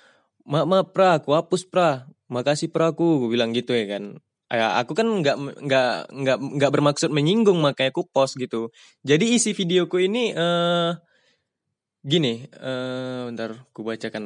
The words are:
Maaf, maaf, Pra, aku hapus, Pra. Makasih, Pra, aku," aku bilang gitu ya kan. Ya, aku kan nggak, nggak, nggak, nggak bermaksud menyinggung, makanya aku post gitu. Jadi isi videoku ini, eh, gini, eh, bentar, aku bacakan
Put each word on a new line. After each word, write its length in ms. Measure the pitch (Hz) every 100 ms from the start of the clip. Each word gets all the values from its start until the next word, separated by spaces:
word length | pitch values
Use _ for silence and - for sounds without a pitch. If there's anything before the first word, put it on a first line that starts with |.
| _ _ _ _ -
Maaf, 160 | 151 151
maaf, 180 | 190 180 -
Pra, 240 | 185 160
aku 160 | - 151
hapus, 320 | 165 180 -
Pra. 400 | 180 170 131 127 - -
Makasih, 400 | 123 127 147 160
Pra, 240 | 165 165 156
aku," 240 | 170 156
aku 80 | 120
bilang 240 | 120 113
gitu 240 | 117 120 120
ya 240 | 101 101
kan. 240 | 101 101 _ _ -
Ya, 320 | 117 113 95
aku 160 | 120 156
kan 140 | 226
nggak, 260 | 208 143 127 139 - 143
nggak, 220 | 135 127 92 - 127
nggak, 220 | 135 120
nggak 320 | 135 143 139
bermaksud 400 | 147 147 147 160
menyinggung, 480 | 147 147 214 214 175
makanya 320 | 147 131 131
aku 160 | 170 180
post 320 | - 135 135
gitu. 320 | 127 117 113 _ - _
Jadi 320 | 139 151 226 240
isi 160 | 214
videoku 480 | 196 180 180 170 180
ini, 320 | 185 226 233
eh, 640 | 160 170 175 170 175 170 170 _ _ _ _ _ _ _ _ _ _ 143
gini, 400 | 170 139 117 131
eh, 720 | - 131 127 127 127 127 127 123
bentar, 400 | 117 113 113 -
aku 140 | -
bacakan 400 | 107 113 113 110